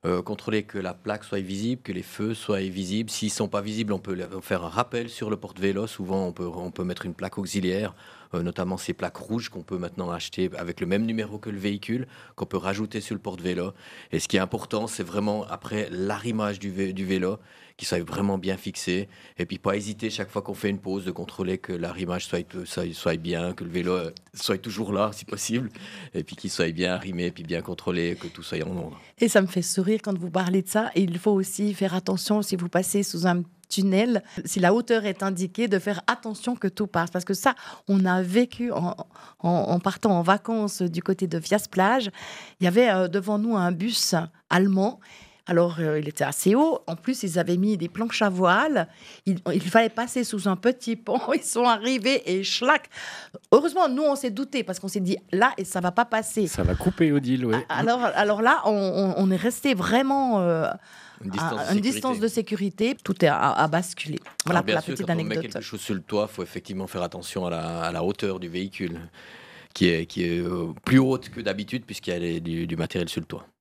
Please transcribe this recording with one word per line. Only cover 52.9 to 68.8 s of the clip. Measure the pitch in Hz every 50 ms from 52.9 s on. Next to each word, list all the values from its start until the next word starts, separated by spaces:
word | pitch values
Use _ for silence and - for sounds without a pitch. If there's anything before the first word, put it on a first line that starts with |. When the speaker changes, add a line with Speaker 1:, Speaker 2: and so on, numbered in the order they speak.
| - - - - - - - - - - _ _ -
Speaker 2:
Heureusement, | 247 285 330 269 370 359 294
nous, | 254 262 311
on | 294 277
s'est | 269 - 247
doutés | 202 202 277 269 - 262 220
parce | - 185 180
qu'on | - 196
s'est | - 208
dit, | 185 180 - - - _ -
là, | 185 220 262 -
et | - 196
ça | - - 185
va | 175 180 175
pas | - 240
passer. | 240 - 220 220 - - 220 208
Speaker 3:
Ça | 160 - - 95
va | - 92
couper, | - - 180 190 - 165 156 147
Odile, | 143 135 123 131 127 123
ouais. | 120 110 117 - -
Speaker 2:
A-, | 160 -
alors, | 202 226 233 247 240 226 -
alors | - 208 208 208 202 226
là, | 240 294 339 -
on, | 196 214
on, | 202 196 190 175 185 196 190 175
on | - 196 190
est | 190
resté | 180 170 233 247 - - 285 262
vraiment, | 185 175 185 208 247 269 269 277 277 269 254 226 202
euh, | 180 175 170 160 160 - - - - - - - - - - - 113
Speaker 1:
Une | 98
distance | 92 101 160 165 123 127
Speaker 2:
à | 143 -
Speaker 1:
de | 190
Speaker 2:
une | 208
distance | 196 240 269 220 - 262 254
Speaker 1:
sécurité. | 208 208
Speaker 2:
de | 226
sécurité. | - 233 220 - 214 185 196 202 - - 220 240 285 - -
Tout | - 190 - 180
est | 151
à, | 143 80 - 139 -
à | - 147 156
basculer. | 151 170 180 - - - - 151 151 - - - - _ -
Voilà | 156 175 170
Speaker 1:
Alors, | 175
Speaker 2:
pour |
Speaker 1:
bien | 196 107
Speaker 2:
la | 160
Speaker 1:
sûr, | - - 139
Speaker 2:
petite | - 190
Speaker 1:
quand | 170 170
on |
met | 165 165
Speaker 2:
anecdote. | - - 160 - 117 -
Speaker 1:
quelque | -
chose | 107 - - 104
sur | - - 107
le | 92 80
toit, | _ 107 104 104
faut | 104 - - 92
effectivement | 82 - 92 - - 101 95 95
faire | 92 - 98 87
attention | 85 - 92 82 - - 98 92
à | 87
la, | 85 82 82 82 85 85 82
à | 82 87
la | 82 85
hauteur | 92 104 - - 98 95 92
du | 90 85
véhicule, | 82 90 95 98 - -